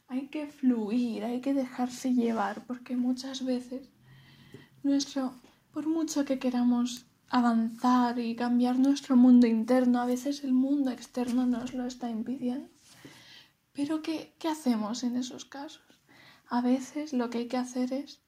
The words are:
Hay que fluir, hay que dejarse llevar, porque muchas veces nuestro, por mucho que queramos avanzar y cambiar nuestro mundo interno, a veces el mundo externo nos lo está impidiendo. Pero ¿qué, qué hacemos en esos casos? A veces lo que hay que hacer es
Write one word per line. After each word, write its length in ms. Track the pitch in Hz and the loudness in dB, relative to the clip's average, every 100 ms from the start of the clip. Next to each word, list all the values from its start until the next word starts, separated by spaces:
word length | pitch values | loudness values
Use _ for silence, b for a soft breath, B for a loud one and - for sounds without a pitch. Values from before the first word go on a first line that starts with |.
| _ | _
Hay 200 | 254 285 | -8 -8
que 200 | 302 294 | -10 -10
fluir, 760 | - 254 233 202 247 240 208 | 0 2 2 0 0 -2 -4
hay 160 | 220 247 | -4 -4
que 140 | 269 | -2
dejarse 580 | 277 254 - 247 - 262 | -2 -2 -4 -6 -4 0
llevar, 540 | 247 233 226 202 214 - | 2 2 0 -2 -4 -10
porque 300 | 247 - 247 | -12 -6 -2
muchas 480 | 247 262 269 262 | -2 -2 -6 -6
veces 440 | 254 247 - 254 - _ B B B B B B B B | -4 -4 -4 -12 -14 _ B B B B B B B B
nuestro, 500 | 277 277 277 277 262 - b b b | 0 0 0 -4 -6 -8 b b b
por 140 | 311 302 | -6 -2
mucho 380 | 330 311 294 | 0 0 -2
que 140 | 285 269 | 0 0
queramos 680 | 254 247 247 240 240 240 - _ _ | 0 2 2 2 0 -4 -16 _ _
avanzar 880 | 254 240 233 226 - 247 247 240 247 | 2 4 2 0 0 2 4 2 0
y 180 | 233 233 | -4 -2
cambiar 420 | 240 247 247 254 | 0 2 2 4
nuestro 380 | 269 285 - 254 | 2 2 4 8
mundo 300 | 254 247 240 | 10 10 8
interno, 540 | 226 220 254 247 247 | 4 4 4 4 2
a 60 | 247 | 0
veces 380 | 247 262 285 | -2 -4 -6
el 80 | 277 | 0
mundo 380 | 254 269 294 262 | 2 2 0 0
externo 560 | 233 - 247 247 247 247 | -4 -8 -6 -2 0 0
nos 280 | 240 254 | 0 -4
lo 120 | 254 247 | -6 -8
está 240 | - 240 | -8 -8
impidiendo. 580 | 220 240 269 247 262 339 B B B B B B B B _ _ | -6 -6 -4 -4 -4 -10 B B B B B B B B _ _
Pero 300 | - 285 311 | -6 -2 -2
¿qué, 320 | 320 311 - _ | -2 -6 -8 _
qué 100 | 330 | -6
hacemos 540 | 311 254 220 208 247 | -2 0 0 -2 -4
en 140 | 247 247 | -4 -4
esos 280 | 247 - | -6 -12
casos? 380 | - 269 302 - _ _ b b b b _ | -16 -16 -16 -18 _ _ b b b b _
A 120 | 240 | -2
veces 520 | 247 262 - 302 302 | 2 0 -2 -8 -4
lo 180 | 247 233 | -4 -2
que 80 | 233 | -4
hay 100 | 233 | -4
que 80 | 254 | -4
hacer 360 | 247 254 254 | -4 -4 -4
es 280 | 262 285 - | -4 -8 -18